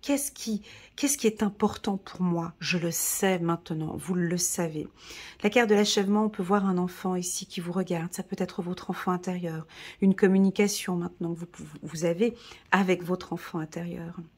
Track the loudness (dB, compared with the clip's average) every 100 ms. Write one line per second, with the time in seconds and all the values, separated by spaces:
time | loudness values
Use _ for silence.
0 | 0 0 0 -8 -4 -4 -6 -20 -20 -4
1 | -2 2 2 2 -2 2 0 0 -4 -4
2 | -6 -2 0 2 -2 -6 -2 -2 0 -2
3 | -2 2 2 2 2 -2 -2 -6 -4 -6
4 | -4 0 0 0 -2 0 -2 -4 -8 -12
5 | -18 -16 -16 -2 2 4 6 6 6 4
6 | 4 4 2 0 2 4 4 2 0 -2
7 | -4 -2 -4 -6 -8 -8 -4 -4 -2 -2
8 | -4 -8 -8 -4 -4 -4 -6 -6 -6 -4
9 | -2 -2 -2 -4 -4 -6 -10 -16 -18 2
10 | 4 6 6 6 4 4 2 2 -2 -4
11 | -4 -6 -6 -4 -8 -14 -16 -14 -10 -2
12 | -2 2 2 0 -18 -20 _ 2 4 2
13 | 0 -4 -4 -8 -6 -6 -6 -8 -8 -8
14 | -10 -12 -16